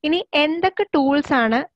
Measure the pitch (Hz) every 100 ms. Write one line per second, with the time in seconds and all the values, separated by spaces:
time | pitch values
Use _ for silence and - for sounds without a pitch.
0 | 302 339 - 294 302 330 370 381 403 311
1 | 269 285 285 277 226 233 302